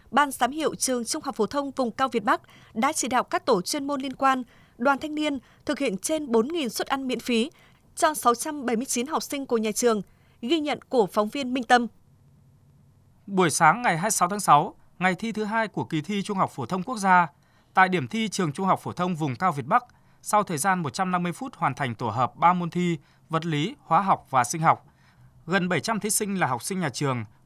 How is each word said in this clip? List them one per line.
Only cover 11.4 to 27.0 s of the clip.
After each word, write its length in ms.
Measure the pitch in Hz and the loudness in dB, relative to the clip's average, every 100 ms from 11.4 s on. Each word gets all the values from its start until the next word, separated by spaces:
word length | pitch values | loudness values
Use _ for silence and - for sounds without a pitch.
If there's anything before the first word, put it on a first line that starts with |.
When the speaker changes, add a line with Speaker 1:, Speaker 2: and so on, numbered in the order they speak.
| 254 | -4
Speaker 1:
Minh 100 | 262 | -4
Tâm. 220 | 233 247 233 _ _ _ _ _ _ _ _ _ _ _ _ _ - | 4 4 4 _ _ _ _ _ _ _ _ _ _ _ _ _ -6
Speaker 2:
Buổi 240 | 190 175 | 2 2
sáng 320 | - 160 214 | 6 6 6
ngày 140 | 240 165 | 2 0
hai 60 | |
mươi 80 | 208 | 0
sáu 180 | 202 175 | 0 0
tháng 120 | 208 | -2
sáu, 340 | 185 147 190 - _ - | 4 6 4 -6 _ -2
ngày 160 | 185 | -2
thi 180 | 180 226 | 0 -4
thứ 120 | 214 | -4
hai 240 | 208 226 214 | -2 -2 -2
của 160 | - | -4
kỳ 160 | 120 160 | -4 -4
thi 220 | 151 202 | -4 -4
Trung 160 | 190 196 | -4 -2
học 120 | 156 | -2
phổ 160 | - 123 | -2 -6
thông 160 | 185 | -6
quốc 160 | 180 233 | -4 -2
gia, 300 | 190 180 170 _ _ _ _ | 4 4 4 _ _ _ _
tại 140 | - 185 | 2 4
điểm 200 | 180 123 | 4 -2
thi 200 | 226 220 | -4 -4
trường 240 | - 180 | -2 -2
Trung 140 | - 190 | 0 0
học 140 | 156 | 0
phổ 100 | 123 | 0
thông 240 | 101 180 160 | -4 -4 -2
vùng 200 | 151 120 | -4 0
cao 160 | 185 | -2
Việt 140 | 143 131 | -2 0
Bắc, 180 | 240 - _ _ _ | -2 -2 _ _ _
sau 200 | - 208 | 0 0
thời 160 | 190 160 | 0 -2
gian 240 | 196 185 | 0 0
một 120 | 147 | -2
trăm 160 | - 185 | -2 -2
năm 100 | 180 | 0
mươi 100 | 175 | -2
phút 220 | 170 262 - | -6 -10 -4
hoàn 180 | 156 | -4
thành 200 | 127 156 | -2 -4
tổ 160 | - 120 | -4 -4
hợp 260 | 110 120 - | 0 -2 2
ba 160 | 165 | 2
môn 180 | 180 170 | 2 -2
thi 280 | 175 175 165 _ _ _ | -2 -2 -2 _ _ _
vật 180 | 160 170 | -4 -2
lý, 300 | 147 180 294 | -2 -2 -6
hóa 200 | - 165 | 0 2
học 260 | 196 160 - | 4 0 2
và 140 | 131 | 0
sinh 180 | 117 170 | 0 2
học, 240 | 160 120 - _ _ _ - - - | 2 2 0 _ _ _ -20 -20 -2
gần 220 | 190 180 | 0 2
bảy 120 | 170 | 0
trăm 200 | 208 220 | 0 -4
thí 100 | 208 | -2
sinh 300 | - 208 196 | -2 -2 0
là 60 | 147 | 0
học 160 | 123 | -2
sinh 180 | - 190 | -4 -4
nhà 80 | 160 | -4
trường 360 | - | -2